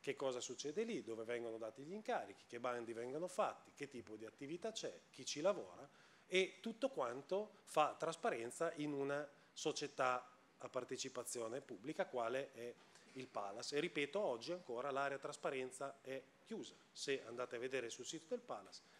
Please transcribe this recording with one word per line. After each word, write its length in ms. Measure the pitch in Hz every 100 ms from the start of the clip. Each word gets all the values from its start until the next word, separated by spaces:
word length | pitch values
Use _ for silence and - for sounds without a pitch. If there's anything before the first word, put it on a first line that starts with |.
che 160 | - 131
cosa 240 | 139 123
succede 420 | 120 123 139 151
lì, 200 | 226 190
dove 220 | 110 113
vengono 340 | 113 120 117 113
dati 240 | 110 110
gli 100 | 143
incarichi, 520 | 202 214 220 101 98 -
che 120 | 120
bandi 360 | 123 120 113
vengono 340 | 113 123 143 180
fatti, 440 | - 175 101 -
che 120 | - 139
tipo 300 | 123 107 110
di 80 |
attività 480 | 110 - 139 131 226
c'è, 260 | 214 143 - -
chi 160 | - 95
ci 160 | 143
lavora, 440 | 170 202 95 92 139 - - - -
e 320 | 185 185 -
tutto 280 | 226 226 269
quanto 680 | 170 127 123 139 190 214 -
fa 300 | - - 147 -
trasparenza 760 | 156 160 - 131 117 - 165 151
in 160 | 147
una 360 | 143 139 139 147 - -
società 760 | - 156 139 143 - 127 123 - - - -
a 100 | 123
partecipazione 920 | 131 120 127 135 127 117 123 113 127
pubblica 460 | 135 110 120 156 185
quale 460 | 127 117 131 139
è 200 | 117 120 117 - - -
il 120 | 135 127
Palace. 500 | 113 101 104 123 143
E 40 |
ripeto, 400 | 170 156 143 196
oggi 320 | 196 120 117
ancora 380 | 180 180 120 139
l'area 280 | 135 139 135
trasparenza 800 | 147 143 175 139 127 - 139 -
è 220 | - 135 - -
chiusa. 300 | - 151 120 - -
Se 300 | - - 135 -
andate 300 | 120 123 120
a 20 |
vedere 320 | 127 131 117
sul 160 | 110 120
sito 200 | 165 -
del 120 | 247
Palace, 400 | - 113 98 - -